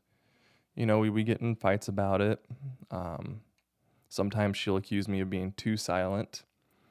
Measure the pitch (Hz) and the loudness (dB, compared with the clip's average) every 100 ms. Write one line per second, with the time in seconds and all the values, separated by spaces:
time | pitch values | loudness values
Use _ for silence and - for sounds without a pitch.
0 | _ _ _ _ _ _ _ - 113 107 | _ _ _ _ _ _ _ -2 2 4
1 | 107 107 107 107 117 113 98 101 - 101 | 4 2 2 2 0 2 2 2 0 -2
2 | 98 95 101 113 - 127 139 127 - 90 | 2 4 4 0 -6 -14 -12 -14 -10 -8
3 | 87 80 - 110 _ _ _ _ _ _ | -6 -8 -10 -12 _ _ _ _ _ _
4 | - - 98 107 104 95 - 98 - 101 | -10 -2 0 2 2 0 0 -2 0 -4
5 | 98 98 95 95 95 - 113 107 - 90 | -2 -2 -2 -2 -4 -4 -4 -2 0 0
6 | 92 98 - - - _ _ _ _ | 0 -2 -4 -10 -18 _ _ _ _